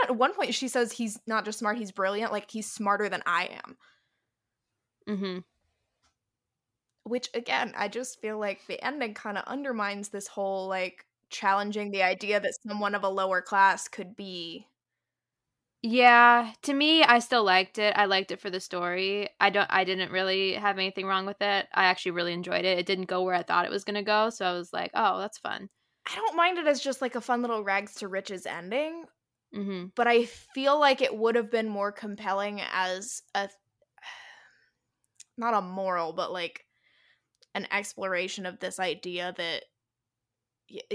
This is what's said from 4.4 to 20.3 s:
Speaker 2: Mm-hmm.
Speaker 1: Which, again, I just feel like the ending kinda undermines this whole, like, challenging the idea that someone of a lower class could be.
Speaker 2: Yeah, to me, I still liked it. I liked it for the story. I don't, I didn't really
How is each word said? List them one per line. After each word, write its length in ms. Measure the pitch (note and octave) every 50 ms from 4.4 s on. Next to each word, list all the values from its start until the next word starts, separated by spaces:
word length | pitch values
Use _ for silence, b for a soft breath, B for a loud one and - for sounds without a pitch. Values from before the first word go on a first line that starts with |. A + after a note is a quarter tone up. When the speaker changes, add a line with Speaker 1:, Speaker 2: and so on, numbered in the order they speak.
| _ _ _ _ _ _ _ _ _ _ _ _ _
Speaker 2:
Mm-hmm. 360 | G#3 G#3 F#3 G3+ F#3+ F3+ F#3 F3+ _ _ _ _ _ _ _ _ _ _ _ _ _ _ _ _ _ _ _ _ _ _ _ _ _ _ _ _ _ _ _ _
Speaker 1:
Which, 240 | G#3+ A#3+ B3+ - - -
again, 400 | A#3 A#3+ - - - - G#3+ -
I 140 | - G3+ G#3
just 320 | G3+ A3+ B3+ - - -
feel 160 | - G#3+ G#3+ G#3+
like 260 | G#3 G3+ G3 - -
the 140 | - F#3 -
ending 320 | - A#3+ C#4+ D4+ B3+ A3 G#3
kinda 340 | - - G#3+ G3+ G3 - -
undermines 600 | B3+ C#4 C#4+ C#4 A#3+ A3 G#3 G3+ G3+ G3+ G3+ -
this 180 | - G3 G3+
whole, 400 | - - G#3 G3 G3 G3 F#3+ F#3+ F#3+
like, 360 | F#3+ F#3 F#3 F3+ - - - _ _ _ _ _
challenging 640 | - - A3 G3 G3 G3+ G3+ G#3 G3+ G#3 G#3 G3+
the 100 | G3 G3 F#3
idea 360 | F3+ G3 F#3+ G#3+ G3+ G#3 G3+
that 140 | G3 G3 G3+ - -
someone 300 | G#3+ G#3 G#3 G#3 G3+ G3+
of 80 | G3+ G3
a 60 | G3
lower 320 | F#3+ G3 F#3+ F#3+ F#3+ F3+
class 460 | F3 - G#3 G3 G3 G3 F#3 F#3+ - -
could 260 | - - F#3+ F3+ A3
be. 520 | - G3+ F#3+ F3+ F3 E3 E3 E3 E3+ - _ _ _ _ _ _ _ _ _ _ _ _ _ _ _ _ _ _ _ _ _ _ _ -
Speaker 2:
Yeah, 680 | A3+ A3+ B3 B3 - - A#3 A#3+ A#3+ A#3+ A#3+ A#3 A3 A3 _
to 120 | - C#4 C#4
me, 300 | C#4 D4 D4+ D#4+ D#4+ D4+
I 160 | A#3 A#3+ A#3+
still 240 | A#3 - B3+ A#3+ G#3+
liked 340 | G3 F#3 F#3 F#3+ - -
it. 160 | A3 G#3 G#3 -
I 80 | - G#3
liked 260 | F#3+ G3 F#3+ G3 -
it 80 | F3+ -
for 100 | - G3+
the 120 | F3+ F#3+
story. 640 | - - - F3+ F3 F3 F3 F#3 F#3+ F#3+ G3+ G3+ G#3 - - -
I 80 | F#3+ G3+
don't, 180 | F#3 G3+ G3 -
I 140 | - F#3+ F#3+
didn't 300 | F3+ F#3+ F#3 F#3 - D#3+
really 400 | F#3 F#3+ F#3+